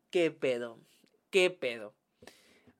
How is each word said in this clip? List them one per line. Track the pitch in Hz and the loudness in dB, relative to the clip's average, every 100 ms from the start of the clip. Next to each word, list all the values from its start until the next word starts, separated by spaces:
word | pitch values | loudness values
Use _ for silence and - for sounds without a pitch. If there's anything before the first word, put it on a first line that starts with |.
| _ | _
qué | 185 165 | 0 0
pedo, | - 139 123 120 113 _ _ _ _ _ | 0 -2 -2 -6 -12 _ _ _ _ _
qué | 190 180 | 2 2
pedo. | 180 135 117 107 - _ _ - - _ _ _ _ | 0 -6 -6 -12 -18 _ _ -20 -20 _ _ _ _